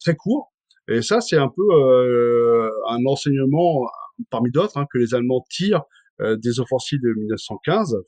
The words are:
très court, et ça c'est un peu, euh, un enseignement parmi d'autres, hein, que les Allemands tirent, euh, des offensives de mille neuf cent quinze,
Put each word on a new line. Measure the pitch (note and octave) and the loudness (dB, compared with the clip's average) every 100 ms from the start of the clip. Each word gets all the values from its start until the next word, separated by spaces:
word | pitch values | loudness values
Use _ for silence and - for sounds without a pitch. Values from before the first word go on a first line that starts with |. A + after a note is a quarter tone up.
très | - | -4
court, | D#3+ F#3+ C#4 - _ _ _ - | -2 -2 -4 -4 _ _ _ -4
et | A#2 | -2
ça | A2+ A3+ | 0 -2
c'est | A3+ D#3+ | 0 0
un | C3+ | 0
peu, | - G3+ | 0 2
euh, | D#3+ C3+ B2+ B2+ A#2+ A#2+ A#2+ A#2 A#2 A2+ A2 G#2 | 4 6 4 4 2 2 4 4 2 0 -4 -4
un | A#2+ B2+ | -2 0
enseignement | C#3 D3 C#3 C3+ D3+ F3 D3 A#2+ - - - - | 0 0 0 2 2 2 0 -4 -8 -16 -16 -8
parmi | A#2 A#2+ | -2 0
d'autres, | C#3 G3 D3 | 0 0 -2
hein, | C#3+ | -4
que | B2+ | -2
les | A#2 | 0
Allemands | B2 B2 B2+ - | 0 0 -2 -4
tirent, | - F#3+ F3+ - _ _ - | -4 -2 -2 -4 _ _ -6
euh, | G#2 A2 | -4 -2
des | A#2+ A#2+ | -2 -4
offensives | A#2+ - - C#3+ | -2 -4 -2 -2
de | A#2+ | -2
mille | G#2+ G#2+ | -2 -4
neuf | G#2+ | -6
cent | - G#2 | -8 -8
quinze, | - G3 F#3+ - | -2 -2 -2 -4